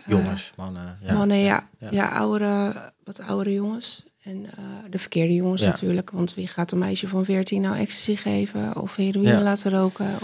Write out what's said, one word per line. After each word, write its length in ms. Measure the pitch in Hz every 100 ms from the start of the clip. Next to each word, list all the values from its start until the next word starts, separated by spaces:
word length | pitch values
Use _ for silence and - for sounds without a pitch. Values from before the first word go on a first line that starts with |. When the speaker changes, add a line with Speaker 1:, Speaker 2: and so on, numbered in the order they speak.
| -
Speaker 1:
Jongens, 460 | 98 92 95 - -
mannen, 420 | 95 90 90 95
ja. 100 | 95
Speaker 2:
mannen, 220 | 208 202 202
ja. 320 | 196 - - -
Speaker 1:
Ja. 100 | 196
Speaker 2:
Ja, 180 | 202 -
oudere, 680 | - 214 214 208 202 202 208 - _
wat 160 | - 190
oudere 320 | 208 196 196
jongens. 480 | 202 208 226 - - - _
En, 240 | 196 190 208 -
eh, 60 | 196 202 208
de 80 | 185
verkeerde 360 | - 170 165
jongens 260 | 175 185 185
Speaker 1:
Ja. 60 | 208
Speaker 2:
natuurlijk. 440 | - 185 180 -
Want 240 | 180 175
wie 120 | 190 185
gaat 260 | - 170
een 60 | 175
meisje 300 | 190 190 190
van 160 | 185
veertien 360 | 190 190 190 196
nou 160 | 196 208
ecstasy 400 | 214 - - 208
geven? 600 | 208 202 202 208 214 -
Of 200 | 196 -
heroïne 340 | 196 196 208
Speaker 1:
Ja. 100 | 208
Speaker 2:
laten 300 | 202 202 196
roken? 460 | 190 185 185 196 202